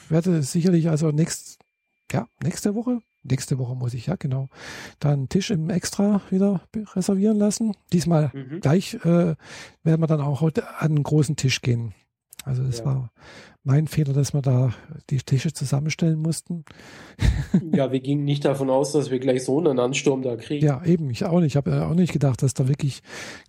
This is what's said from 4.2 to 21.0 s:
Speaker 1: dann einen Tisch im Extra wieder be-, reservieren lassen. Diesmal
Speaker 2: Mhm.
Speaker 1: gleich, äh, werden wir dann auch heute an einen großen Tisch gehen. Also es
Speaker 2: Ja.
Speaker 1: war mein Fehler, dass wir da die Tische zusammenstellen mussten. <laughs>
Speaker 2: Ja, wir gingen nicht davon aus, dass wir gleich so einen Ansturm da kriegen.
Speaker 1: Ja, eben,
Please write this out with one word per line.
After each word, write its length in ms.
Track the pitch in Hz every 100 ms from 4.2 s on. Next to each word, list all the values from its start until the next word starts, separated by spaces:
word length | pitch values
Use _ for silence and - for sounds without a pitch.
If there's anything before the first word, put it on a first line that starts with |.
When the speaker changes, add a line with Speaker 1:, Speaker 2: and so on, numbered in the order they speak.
| 139 131 135 - - - - -
Speaker 1:
dann 140 | 147
einen 160 | 143 131
Tisch 220 | 190 -
im 180 | 175 156
Extra 520 | 175 - - 202 202 -
wieder 320 | 185 202 190 _
be-, 140 | 220 208 185
reservieren 420 | 180 190 214 208
lassen. 380 | 208 - 226 196 -
Diesmal 400 | 175 160 160 147
Speaker 2:
Mhm. 280 | 139 127 170
Speaker 1:
gleich, 320 | 135 180 - 220
äh, 320 | 165 175 175 156 - - - _
werden 180 | 165 160
wir 60 | 156
dann 140 | 156
auch 180 | 143 139
heute 300 | 160 226 - -
an 120 | 156
einen 120 | 151
großen 320 | 139 151 147 147
Tisch 260 | 131 -
gehen. 320 | 127 120 117 - _ _ _ - 135
Also 180 | 127
es 160 | 131 117
Speaker 2:
Ja. 60 | 143
Speaker 1:
war 260 | 131 120 _ - - - _
mein 240 | 139 143 156
Fehler, 240 | - 139
dass 200 | 139 135
wir 80 | 147
da 320 | 135 127 131 - - - -
die 80 | 135
Tische 340 | - 135 165
zusammenstellen 640 | - 135 139 151 - 165 156
mussten. 460 | 160 156 - 170 - - - - - -
<laughs> 540 | - - - 185 165
Speaker 2:
Ja, 200 | 151 131
wir 80 | 131
gingen 240 | 131 147 143
nicht 200 | 143 147
davon 240 | 139 135
aus, 220 | 131 117
dass 200 | 151 123
wir 80 | 127
gleich 240 | 131 127 127
so 120 | 135
einen 200 | 170 127
Ansturm 420 | 123 143 151 131
da 120 | 131 117
kriegen. 300 | - 147 151
Speaker 1:
Ja, 180 | 139
eben, 260 | 170 175